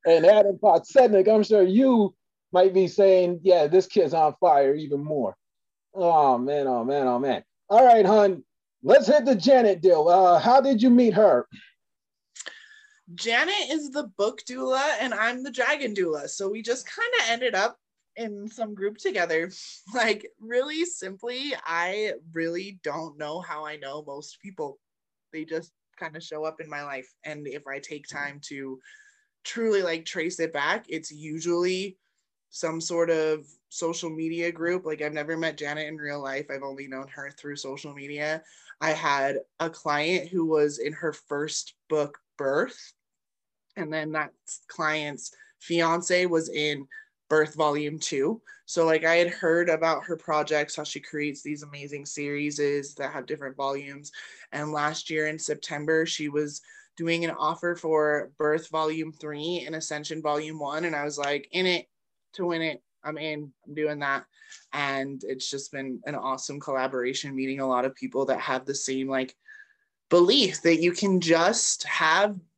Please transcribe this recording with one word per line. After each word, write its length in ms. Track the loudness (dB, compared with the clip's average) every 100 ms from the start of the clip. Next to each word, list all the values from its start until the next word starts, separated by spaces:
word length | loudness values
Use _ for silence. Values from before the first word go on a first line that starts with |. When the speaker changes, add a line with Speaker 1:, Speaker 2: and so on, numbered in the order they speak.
| 6
Speaker 1:
And 200 | 8 8
Adam 320 | 8 6 4
Potsednik, 720 | 4 4 6 6 8 8 6
I'm 100 | 6
sure 200 | 6 6
you 500 | 6 6 6 4 2 _ _ _ _
might 220 | 4 6
be 140 | 6 2
saying, 520 | 6 6 6 4 2
"Yeah, 240 | 4 6 6
this 200 | 4 4
kid's 260 | 2 2
on 220 | 4 2 4
fire 320 | 4 6 4 0
even 280 | -2 -6
more." 320 | -4 -2 -4 -6 _ _ _ _ _
Oh, 440 | 0 4 6 6 4
man, 300 | 0 -2 0
oh, 160 | -2 0
man, 220 | 0 0
oh, 100 | 0
man. 240 | 0 -2 _ _ _
All 140 | 8 10
right, 200 | 8 8
hun, 380 | 6 4 0 _ _ _ _
let's 240 | 6 6 8
hit 180 | 4 4
the 100 | 2
Janet 460 | 6 6 6 4
deal. 260 | 4 6 6
Uh, 320 | 6 8 6
how 220 | 6 6
did 200 | 6 4
you 80 | 6
meet 220 | 6 6 6
her? 320 | 6 4 0 -18 -20 _ _ _ _ _ _ -18 -18 -18 -20 -20 _ _ _ -8
Speaker 2:
Janet 540 | -2 0 0 -2 -2
is 200 | -4 -4
the 120 | -6
book 380 | -8 -2 -2 -2
doula 520 | -12 -6 -2 0 0 -2
and 140 | -4
I'm 300 | -2 -2 -2
the 80 | -8
dragon 440 | -2 0 0 -2 -2
doula. 340 | -2 -2 -6
So 200 | -6 -6
we 120 | -6
just 260 | -4 -6 -6
kinda 380 | -6 -2 0 0
ended 240 | -2 -2 0
up 240 | -2 -4 _ _ _ -12
in 320 | -12 -10 -14
some 240 | -10 -10 -6
group 220 | -8 -4
together. 520 | -4 -2 0 0 -2 -10 -20
<laughs> 220 | -20 -8
Like, 340 | -2 0 -2 -6 _
really 460 | -4 -2 -2 -4 -6
simply, 680 | -6 -12 -10 -10 -8 -8 -8 -6
I 480 | -4 -2 -2 -4 -6 -10
really 460 | -6 -4 -6 -10 -10
don't 340 | -10 -8 -12 -10
know 220 | -10 -10
how 240 | -10 -10 -10
I 120 | -12
know 260 | -12 -14 -14
most 340 | -16 -16 -20
people. 380 | -20 -12 -12 -12 _ _ _ _ _
They 140 | -14 -10
just 260 | -10 -10 _ _ _
kinda 220 | -16 -14
show 220 | -12 -8
up 160 | -8 -8
in 80 | -12
my 140 | -12
life. 280 | -10 -12 -14 _
And 240 | -14 -12 -12
if 180 | -12 -12
I 120 | -14
take 280 | -12 -16 -12
time 320 | -10 -10 -12 -16
to 320 | -12 -12 -14 -18 -20 _ _ _ _ -12
truly, 340 | -4 0 0
like, 240 | 0 -4 -6
trace 340 | -6 -6 -4
it 120 | -6
back, 320 | -2 -2 -2 -6
it's 220 | -12 -12
usually 840 | -16 -12 -8 -2 0 0 -2 -6 -12 _ _ _ _ _
some 320 | -8 -8 -6
sort 280 | -4 -2 0
of 380 | 0 0 -4 -8 _ _
social 400 | -8 -6 -6 -8
media 420 | -8 -6 -4 -6
group. 340 | -4 -4 -4 -6
Like, 160 | -6
I've 120 | -6
never 240 | -6 -6 -4
met 200 | -6 -6
Janet 300 | -8 -8 -10
in 100 | -10
real 240 | -10 -8
life. 260 | -8 -8 -8
I've 120 | -10
only 240 | -10 -12 -12
known 200 | -14 -14
her 240 | -16 -16
through 240 | -14 -14 -12
social 380 | -12 -12 -14
media. 500 | -16 -14 -8 -6 -6 _ _ -20 -6
I 100 | -4
had 480 | -2 0 0 0 -2 -10 _
a 100 | -8
client 580 | -6 -2 -2 0 -2 -2
who 160 | -4 0
was 340 | 2 2 -2
in 140 | -8
her 200 | -6 -8
first 600 | -8 _ -6 -6 -8 -10 _ _
book, 300 | -2 -2 -8 _ -6
Birth, 560 | -2 0 -2 -6 -20 _ _ _ _ _ _ _ _ -12
and 140 | -8
then 200 | -6 -6
that 200 | -6 -8 _ -18 -18 -18
client's 680 | -6 -4 -2 -6 -10 -16 _ _ _
fiance 640 | -4 0 2 0 2 0 2
was 240 | 0 -2
in 380 | -4 -2 -4 -10 -20 _ _ _
Birth 260 | 2 2 0
Volume 420 | -2 0 -6 -6
Two. 420 | -6 -2 -2 -2 -10 -20 -8
So, 200 | 0 2
like, 200 | 2 4
I 100 | 2
had 140 | 2
heard 400 | 0 0 2 2
about 340 | 2 0 0
her 140 | -4 -10
projects, 580 | -2 -2 0 -2 -4 -8
how 80 |
she 160 | -10 -12
creates 420 | -10 -6 -6 -8
these 220 | -12 -12
amazing 420 | -12 -16 -14 -14 -12
series 540 | -10 -8 -6 -6 -2 -2 -2 -6 -10
that 160 | -10
have 140 | -8 -10
different 300 | -10 -10 -8
volumes. 560 | -6 -6 -10 -18 -18 -18 -20 -20 -14
And 200 | -10 -6
last 380 | -4 -4 -4 -6
year 180 | -4 -4
in 120 | -6
September, 680 | -8 -8 -8 -8 -2 -2 -2
she 240 | -6 -6
was 320 | -4 -6 -10 _ -20 _ -8
doing 280 | -4 -2 -4
an 60 |
offer 440 | -4 -4 -2 -6 -6
for 560 | -2 0 2 -2 -6 _
Birth 320 | -2 -2 -4
Volume 420 | -4 -4 -4 -8
Three 520 | -12 -14 -10 -6 -8 -8
and 100 | -10
Ascension 460 | -8 -10 -8 -6
Volume 380 | -4 -4 -6 -10
One. 260 | -8 -6 -4
And 100 | -4
I 80 |
was 140 | -6 -6
like, 300 | -4 -6 -6
"In 140 | -4 -2
it 220 | -2 -6 _ _ _ _
to 120 | -8 -6
win 160 | -4
it. 220 | -6 -8 _ _
I'm 140 | -12 -10
in, 340 | -8 -10 -12 _ -14
I'm 80 |
doing 260 | -6 -4 -4
that." 260 | -4 -4 -8 _ _ -20 _
And 500 | -6 -4 -4 -6 -10
it's 260 | -10 -10 -8
just 220 | -10 -12
been 300 | -12 -10 -10 -10
an 100 | -8
awesome 440 | -6 -8 -8 -12
collaboration, 760 | -6 -4 -2 -4 -4 -6 -8 -6
meeting 240 | -6 -4
a 60 | -2
lot 180 | -2 -2
of 100 | -6
people 300 | -8 -4 -2
that 140 | -4
have 240 | -4 -6 -4
the 100 | -8
same, 320 | -6 -6 -4
like, 280 | -4 -6 _ -20 -20 -20 _ _ _ _
belief 520 | 6 6 6 2 2
that 180 | 2 4
you 100 | 2
can 260 | 0 2 2
just 640 | 4 4 4 2 -2 -4
have 540 | -6 0 2 4 2 -2 _